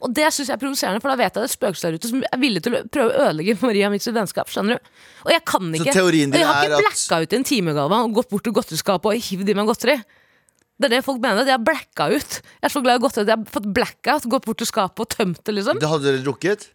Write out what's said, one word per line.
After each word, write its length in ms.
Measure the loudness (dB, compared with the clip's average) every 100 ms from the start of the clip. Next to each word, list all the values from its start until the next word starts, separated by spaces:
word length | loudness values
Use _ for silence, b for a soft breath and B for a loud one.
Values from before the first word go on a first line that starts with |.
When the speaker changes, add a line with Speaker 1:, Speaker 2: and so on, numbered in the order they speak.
| -4
Speaker 1:
Og 60 |
det 140 | 0 0 0
synes 160 | -4
jeg 20 |
er 80 | -4
provoserende, 400 | -4 -2 -2 -2
for 80 | -2
da 60 | 0
vet 140 | 0
jeg 80 | -2
det 60 | -4
er 40 | -2
spøkelser 340 | -4 -2 -4
der 80 | -4
ute 140 | -4
som 100 | -4
er 200 | -4 0
villige 220 | 0 0 -2
til 80 | -4
å 40 | -2
prøve 220 | 0 2 2
å 80 | 2
ødelegge 240 | 2 0 0 2
Maria 240 | 2 2
mitt 160 | 0 -2
vennskap, 460 | -2 -2 -4 -6
skjønner 240 | -2 -2 -2
du? 140 | B B B B 2
Og 60 |
jeg 80 | 2 2
kan 160 | 0 0
Speaker 2:
Så 60 | -2
Speaker 1:
ikke. 140 | 2 4
Speaker 2:
teorien 320 | 4 4 4
din 80 | 4
Speaker 1:
Og 60 |
jeg 80 | 4
har 80 | 4
Speaker 2:
er 60 | 2
Speaker 1:
ikke 80 | 2
Speaker 2:
at 80 | 2
Speaker 1:
blacka 360 | 0 0 0 0
ut 80 |
i 60 | -2
en 60 | 0
time, 240 | 0 0 0
Galvan, 260 | 2 2 2
og 80 | 0
gått 100 | -2
bort 160 | -2 -2
til 80 |
godteriskapet 560 | -2 -2 -4 -2 0 0
og 160 | -2 -4
hivd 180 | -4 -2
i 80 | 0
meg 80 | 0
godteri. 240 | 0 0 0 b b b b b b _ -2
Det 80 | 0
er 40 | 2
det 40 | 0
folk 140 | -2
mener, 220 | 0 2 2
de 80 | 2
har 80 | 0
blacka 460 | -2 -4 -4 -2
ut. 160 | -2 -4 -12 b b
Jeg 80 | -4
er 60 | 0
så 80 | 2
glad 140 | 2
i 40 | 2
godteri 180 | 0 0
at 80 |
jeg 40 | 0
har 80 | -2 -6
fått 120 | -4
blackout, 560 | -2 -2 -2 -2 0 0
gått 160 | -2 -2
bort 160 | -4
til 80 | -4
skapet 320 | -2 -4 -4
og 80 | -6
tømt 320 | -2 -2 -2 -6
det, 60 | -4
liksom. 220 | -2 0
Speaker 2:
Det 80 | 0
hadde 140 | 2 2
dere 100 | 0
drukket? 480 | 0 -2 -2 -2 -6